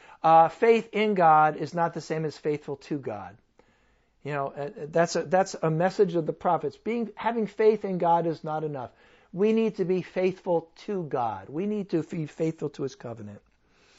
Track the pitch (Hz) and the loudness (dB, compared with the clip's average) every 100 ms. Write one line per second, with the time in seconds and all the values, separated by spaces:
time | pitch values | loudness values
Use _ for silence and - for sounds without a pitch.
0 | - - 160 160 165 - 226 233 214 202 | -20 -2 6 6 6 4 4 4 2 -2
1 | 214 196 165 156 156 147 151 170 170 160 | 0 4 6 6 6 2 -6 -2 -2 -4
2 | - 160 156 - 156 147 - 139 - 151 | -6 -4 -4 -4 -4 -4 -6 -12 -8 -8
3 | 127 104 95 107 _ _ _ _ _ _ | -6 -10 -12 -18 _ _ _ _ _ _
4 | _ _ 139 147 139 - 143 - 151 180 | _ _ -8 -6 -6 -8 -10 -10 -2 0
5 | 196 175 147 185 190 - 160 156 180 180 | 2 0 0 0 0 -2 -2 0 0 2
6 | 196 170 156 165 190 165 151 - - 233 | 2 2 -4 -4 -2 0 -2 -8 -6 -4
7 | 214 - 214 233 208 - 220 214 202 185 | -6 -6 -4 -2 -4 2 4 4 -2 -2
8 | 170 170 170 151 156 156 156 143 117 - | 2 2 2 -4 -6 -6 -6 -8 -12 -16
9 | _ _ _ 170 214 220 220 214 180 185 | _ _ _ 0 2 2 0 -2 -2 -2
10 | - - 185 185 190 165 - - - 202 | -2 -2 -2 -2 -2 -2 -4 -12 -8 -6
11 | 151 139 117 98 98 143 208 214 190 170 | -4 -4 -4 -6 -8 -6 -4 -4 -2 -4
12 | 151 175 147 - 160 160 147 - 139 - | -4 -6 -8 -4 -4 -4 -8 -6 -8 -8
13 | 123 113 104 101 _ _ _ _ _ | -14 -12 -14 -18 _ _ _ _ _